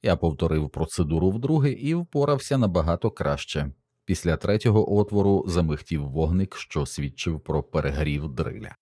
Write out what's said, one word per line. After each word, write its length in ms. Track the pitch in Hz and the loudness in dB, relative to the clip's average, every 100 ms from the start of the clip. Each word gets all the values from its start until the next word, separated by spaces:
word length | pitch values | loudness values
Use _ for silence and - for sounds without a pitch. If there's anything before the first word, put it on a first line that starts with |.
Я 140 | - 85 | 2 2
повторив 540 | 85 73 - 78 76 | 2 0 0 0 -2
процедуру 600 | - 80 - 78 80 90 | -4 -6 -2 0 2 2
вдруге 420 | 104 135 156 139 | 0 0 2 2
і 220 | 123 135 | -2 -4
впорався 640 | 165 170 147 143 143 - 135 | -4 -2 -2 0 0 0 0
набагато 520 | 110 87 80 85 110 | 2 2 0 0 -2
краще. 640 | - 73 71 - 76 71 - _ _ | -2 -4 -2 -4 -4 -4 -8 _ _
Після 320 | _ 92 85 80 | _ -2 0 -2
третього 600 | - 104 123 107 104 104 | 0 0 4 4 4 2
отвору 480 | 101 104 98 98 - | 2 2 4 4 2
замихтів 640 | 87 82 73 - 80 71 | 0 2 0 -2 -4 -2
вогник, 460 | 67 80 90 95 - | 0 2 2 -2 -6
що 300 | - - 139 | -8 -4 -4
свідчив 540 | - 73 - - 78 | -4 -8 -6 -6 -6
про 220 | - 78 | -2 -4
перегрів 680 | - 80 71 71 76 71 76 | -2 -2 -2 -2 -2 -2 -6
дриля. 480 | 64 - - 110 - | -6 -6 -6 -14 -16